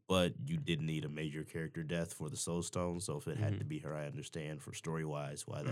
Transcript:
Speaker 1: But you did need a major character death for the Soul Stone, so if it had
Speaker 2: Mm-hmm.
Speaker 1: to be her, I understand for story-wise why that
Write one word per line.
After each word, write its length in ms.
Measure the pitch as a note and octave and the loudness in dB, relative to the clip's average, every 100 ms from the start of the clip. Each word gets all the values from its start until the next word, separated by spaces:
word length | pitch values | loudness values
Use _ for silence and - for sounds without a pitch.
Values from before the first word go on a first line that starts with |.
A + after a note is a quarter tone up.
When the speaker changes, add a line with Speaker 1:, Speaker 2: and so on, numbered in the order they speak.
| - | 4
Speaker 1:
But 280 | F#2 F2 - A#2+ | 6 6 4 0
you 100 | E2 | 2
did 240 | C#2+ D#2+ | 2 2
need 240 | D#2 D#2 | 4 2
a 40 | D2 | 0
major 340 | D2+ D#2 D#2 | -2 -2 -2
character 400 | D2 E2 D#2+ E2 | -4 -4 -4 -4
death 300 | D2+ E2+ E2 | 0 0 0
for 160 | - D2+ | -2 -4
the 60 | - | -2
Soul 260 | - E2+ | 0 0
Stone, 380 | E2+ F2+ F2 F2 | 0 0 0 0
so 160 | F2 D2 | -2 -2
if 100 | D#2+ | -2
it 120 | D#2+ | 2
had 120 | G#2 | 2
Speaker 2:
Mm-hmm. 40 | G2+ | 2
Speaker 1:
to 60 | |
be 140 | D2+ D#2 | 0 -4
her, 140 | D2 | -2
I 120 | D2+ D2 | -4 -4
understand 540 | C#2+ C#2+ E2 D2+ D2+ | -6 -6 -4 -4 -6
for 100 | - | -8
story-wise 760 | - E2 D#2+ D#2 D2 C#2+ - - | -6 -2 0 0 -2 -2 -6 -6
why 140 | D2+ | -2
that 60 | D2 | 0